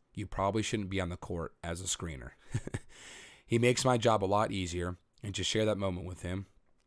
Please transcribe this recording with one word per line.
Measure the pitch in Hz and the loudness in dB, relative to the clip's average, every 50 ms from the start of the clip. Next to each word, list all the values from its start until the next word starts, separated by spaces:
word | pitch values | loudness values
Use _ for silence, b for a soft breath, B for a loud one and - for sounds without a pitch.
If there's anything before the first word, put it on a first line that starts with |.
| _ _ - | _ _ -10
you | 110 104 | -10 -8
probably | - - - 95 98 101 110 | -6 -2 0 2 2 2 2
shouldn't | 107 - - 107 101 92 | 0 0 -2 -2 -2 -2
be | 98 95 | -2 0
on | 92 87 | 0 -2
the | 90 | -4
court | - - - 95 85 80 - - _ - | -6 -8 -6 -6 -4 -6 -6 -8 _ -6
as | 87 85 87 | -6 -6 -4
a | 95 | -4
screener." | - - - - 82 76 65 60 62 - B B B B | -6 -6 -4 -6 -8 -8 -10 -12 -14 -16 B B B B
<laughs> | 120 - - - - - B B B B B B B B B B B B | -6 -6 -6 -8 -8 -10 B B B B B B B B B B B B
"He | - 117 117 | 2 4 6
makes | 120 123 127 - - | 6 6 6 4 4
my | 131 127 | 4 4
job | 117 107 120 110 104 98 | 4 6 4 4 4 4
a | |
lot | 95 104 104 110 - | 4 4 4 4 2
easier, | 101 98 92 85 85 90 87 87 90 - _ _ _ _ - | 0 -2 -2 -2 -2 -4 -4 -4 -6 -8 _ _ _ _ -8
and | 104 95 | -6 -4
to | - 90 | -4 -2
share | - - 110 110 | 0 2 2 2
that | 107 104 | 2 2
moment | 98 101 95 90 87 104 | 0 0 -2 -2 -4 -6
with | 92 90 - | -8 -8 -8
him, | - 87 92 98 98 - _ _ _ _ _ _ _ | -6 -6 -4 -6 -6 -10 _ _ _ _ _ _ _